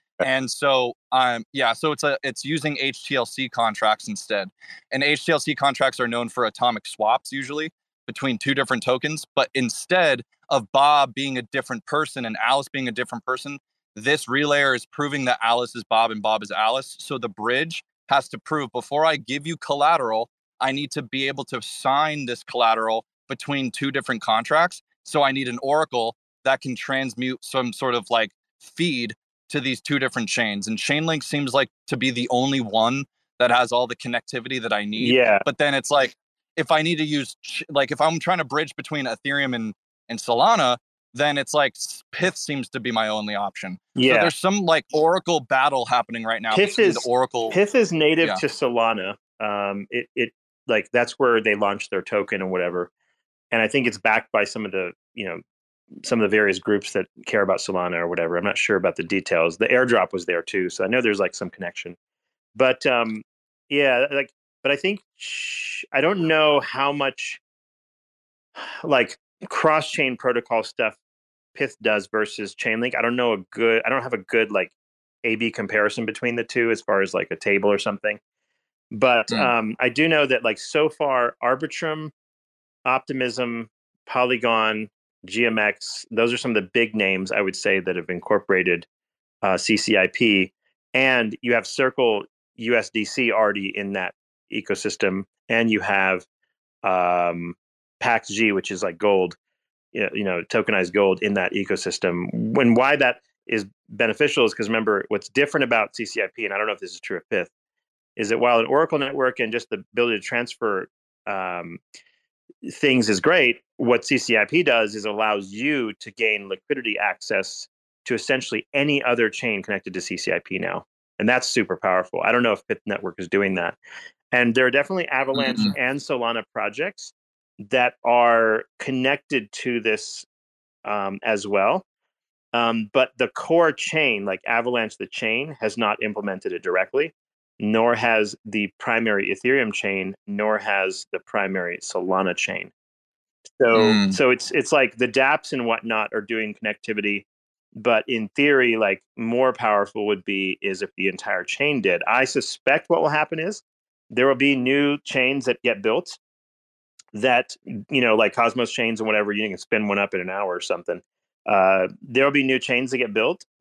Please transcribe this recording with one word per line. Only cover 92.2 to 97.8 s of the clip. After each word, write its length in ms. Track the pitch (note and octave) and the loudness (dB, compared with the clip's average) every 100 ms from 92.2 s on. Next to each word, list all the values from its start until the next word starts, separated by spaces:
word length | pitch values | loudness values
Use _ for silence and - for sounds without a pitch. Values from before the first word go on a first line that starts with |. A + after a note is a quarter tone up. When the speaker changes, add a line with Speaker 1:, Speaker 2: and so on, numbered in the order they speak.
| - _ _ - | -4 _ _ -8
Speaker 1:
U 200 | A2+ A#2 | 0 0
S 120 | - | 0
D 140 | A2 | -4
C 260 | G#2 - A#2 | -4 -2 0
already 440 | G#2+ G#2 G2+ G2 G2+ | 2 2 0 -6 -6
in 160 | G2 | -6
that 220 | G2 F#2 - _ _ _ | -4 -6 -10 _ _ _
ecosystem. 720 | A2 - G2 G#2+ - G2 F#2+ - _ - | -8 -6 -4 -4 -2 -2 -2 -8 _ -2
And 220 | A#2 A2+ | 0 2
you 100 | G#2 | 0
have, 440 | G2 G2 F#2+ F#2 - _ _ _ _ _ | 0 0 2 0 -4 _ _ _ _ _
um, 720 | G2+ F#2 F2 F2 F2 E2+ F2 - _ _ | -2 2 2 2 0 -2 -8 -12 _ _